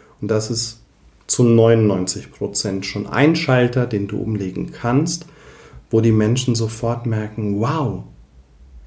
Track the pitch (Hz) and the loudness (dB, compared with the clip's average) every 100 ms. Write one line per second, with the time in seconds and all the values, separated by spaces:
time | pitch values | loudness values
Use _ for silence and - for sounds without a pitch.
0 | _ - 107 120 110 113 - - _ _ | _ -10 -2 -2 -2 -4 -6 -10 _ _
1 | _ _ - - 120 117 113 113 107 92 | _ _ -4 2 6 8 6 6 4 2
2 | 92 - - - 104 101 104 95 - 104 | -2 -6 -10 -10 -6 -4 -4 -6 -6 -8
3 | 101 117 147 170 - 127 120 127 120 104 | -4 2 2 2 2 2 2 0 -2 -2
4 | 101 104 104 104 92 92 87 - 117 131 | -4 -4 -4 -4 -4 -6 -8 -6 0 0
5 | 175 - - - - - - - - 113 | 0 -4 -10 -20 -20 -20 -20 -20 -2 2
6 | 113 110 107 120 - 113 113 - 117 120 | 4 4 2 0 0 -2 -2 -4 -4 -4
7 | 120 110 107 110 104 101 120 160 123 92 | -4 -4 -4 -6 -4 -2 -2 -2 -2 -6
8 | - - - - _ _ - - | -10 -20 -20 -20 _ _ -20 -20